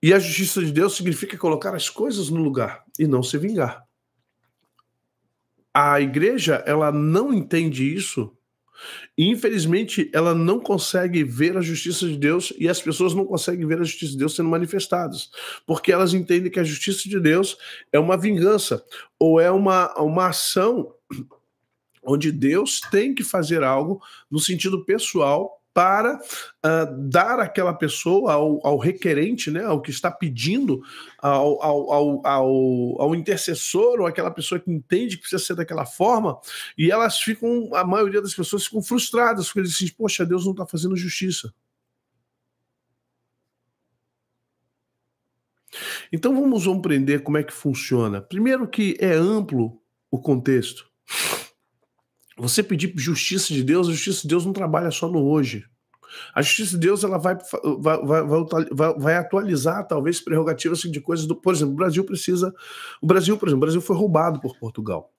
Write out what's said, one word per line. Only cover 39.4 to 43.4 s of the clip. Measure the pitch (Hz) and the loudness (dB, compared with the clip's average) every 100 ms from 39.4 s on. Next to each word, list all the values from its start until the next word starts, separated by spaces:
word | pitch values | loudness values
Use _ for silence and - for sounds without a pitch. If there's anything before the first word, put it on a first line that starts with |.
| 175 | -2
porque | 202 | -2
eles | 185 | -2
dizem, | 156 185 - | -2 -4 -2
"Poxa, | 220 - 175 | -4 -2 0
Deus | 180 | 0
não | 180 | -2
tá | 190 175 | -4 -6
fazendo | 170 175 190 | -4 -2 -2
justiça." | 175 - 190 175 117 - _ _ _ _ _ _ _ _ _ _ _ _ _ _ _ _ _ _ | -4 -4 -4 -6 -8 -16 _ _ _ _ _ _ _ _ _ _ _ _ _ _ _ _ _ _